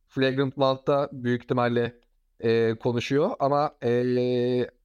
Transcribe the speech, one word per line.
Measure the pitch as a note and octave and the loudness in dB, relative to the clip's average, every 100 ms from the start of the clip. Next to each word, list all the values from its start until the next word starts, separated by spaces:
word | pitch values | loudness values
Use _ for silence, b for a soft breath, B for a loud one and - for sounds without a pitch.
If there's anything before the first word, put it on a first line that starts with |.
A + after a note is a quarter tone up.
| _ | _
Flagrant | C#3 C3 C3 C3+ C#3 | -2 0 0 -2 0
One'da | C3+ C3+ - C#3+ C#3+ | 0 0 0 0 -2
büyük | C3+ A#2+ B2 | -4 -2 -2
ihtimalle, | - B2+ A#2+ A#2+ A#2 - _ _ _ - | -2 0 0 0 -2 -6 _ _ _ -4
e, | A#2 A2+ A2+ A2 | 0 2 2 0
konuşuyor. | B2+ A#2+ - C#3 E3 - | -2 -2 0 0 0 0
Ama, | C#3 C#3+ D3 - | 0 0 -2 -4
e, | B2 A#2+ B2 B2 B2 B2 B2 B2 A#2 _ | -2 0 2 0 0 0 0 0 -2 _